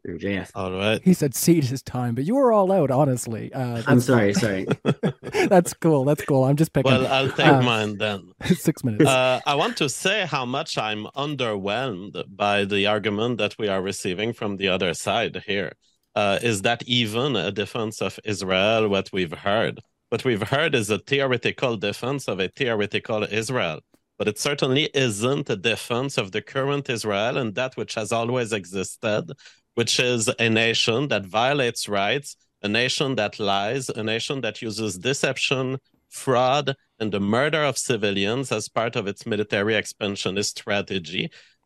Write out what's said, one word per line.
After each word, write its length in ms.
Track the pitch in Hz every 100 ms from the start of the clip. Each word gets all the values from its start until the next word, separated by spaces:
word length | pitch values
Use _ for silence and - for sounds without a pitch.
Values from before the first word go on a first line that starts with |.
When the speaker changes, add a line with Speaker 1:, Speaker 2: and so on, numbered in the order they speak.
| -
Speaker 1:
or 60 |
J 220 | 85 95 98
F. 160 | 90
Speaker 2:
All 160 | 101 95
right. 300 | 92 104 110
Speaker 3:
He 120 | 185
said 200 | 180 147
cede 300 | - - 170
his 180 | 123 135
time, 320 | - 127 120
but 100 | 117
you 120 | 151 269
were 160 | 247
all 180 | 214 185
out, 220 | 190 139
honestly. 600 | 131 143 123 - 107 120
Uh, 300 | 139 123 117 113
Speaker 1:
I'm 80 | 123
Speaker 3:
that's 100 | 120
Speaker 1:
sorry, 260 | 120 101
Speaker 3:
fine. 60 | 101
Speaker 1:
sorry. 1080 | 110 95 - - - - 175 - - 403 311
Speaker 3:
<laughs> 20 |
That's 260 | 185 180
cool, 300 | - 165 143
that's 200 | 135 156
cool. 200 | - 135
I'm 100 | 131
just 180 | 143 160
picking. 200 | 143 135
Speaker 2:
Well, 140 | 131 127
I'll 220 | 135 135
take 180 | - 147
Speaker 3:
Uh, 120 | 135
Speaker 2:
mine 380 | 127 113 104 101
then. 340 | 107 98 90 -
Speaker 3:
<laughs> 80 |
six 400 | - 175 - -
minutes. 200 | 123 107
Speaker 2:
Uh, 360 | 143 131 127 127
I 120 | 147 147
want 200 | 214 233
to 100 | 147
say 360 | - 190 214
how 200 | 180 143
much 340 | 123 135 160 143
I'm 280 | 107 107 107 135
underwhelmed 1080 | 147 135 120 101 98 110 135 90 101 87 -
by 360 | 98 104 101
the 220 | 101 101 101
argument 520 | 107 107 104 120 110
that 180 | 104 -
we 80 | 107
are 160 | 95
receiving 500 | 95 98 98 90 110
from 240 | 110 107 98
the 120 | 98
other 260 | 92 92
side 480 | 80 104 110 110 90
here. 280 | - 101 78 - _ _ _
Uh, 240 | 110 101 98
is 220 | 120 101
that 220 | 113 117
even 500 | - 123 110 113 143
a 160 | 110 87
defense 500 | 101 98 123 110 -
of 200 | 98 -
Israel, 640 | 107 95 95 95 104 113 107
what 220 | 98 -
we've 240 | 95 85 85
heard? 440 | 101 110 80 - - _ -
What 140 | 113
we've 240 | 131 104 107
heard 280 | 139 160 131
is 120 | 104
a 120 | 104
theoretical 760 | - 143 135 120 107 - 131 113
defense 520 | 101 - 120 139 127
of 100 | 95
a 100 | 92
theoretical 760 | - 127 107 101 104 - 110
Israel, 560 | 104 107 110 127 87 76 - _ _ -
but 100 | 104
it 100 | -
certainly 500 | 147 143 139 135 156
isn't 560 | 135 127 98 123 143 -
a 60 | 104
defense 600 | 113 104 - 120 139 131
of 140 | 98
the 120 | 104
current 460 | - 135 139 143 135
Israel 480 | 113 107 98 113 147
and 200 | 113 101
that 200 | 127 -
which 180 | 104
has 180 | 113 104
always 400 | 117 117 127 110
existed, 800 | 107 87 95 92 - 113 104 82 - - - _
which 260 | - 117 -
is 300 | 123 120 113 -
a 100 | 117
nation 600 | 110 113 113 - 113 147
that 180 | 104 95
violates 600 | 107 131 139 120 - -
rights, 500 | 101 101 139 - - _ _
a 60 | 104
nation 460 | 113 127 - 139 120
that 220 | 104 -
lies, 520 | 101 98 104 135 127
a 120 | 113
nation 380 | 110 113 - 139
that 220 | 113 -
uses 340 | 113 104 107 90
deception, 800 | 120 143 139 131 - 131 131 131 _ _ _
fraud, 640 | - - 123 127 143 139 135 _ -
and 140 | 110
the 80 | 98
murder 420 | 101 117 151 156
of 140 | 147 -
civilians 720 | - 113 104 98 98 127 131
as 200 | 110 -
part 260 | 120 117 120
of 100 | 98
its 200 | 98 117
military 480 | 104 104 104 104
expansionist 840 | 107 - - 101 101 95 98 104 -
strategy. 720 | - 101 90 95 78 92 170 - - _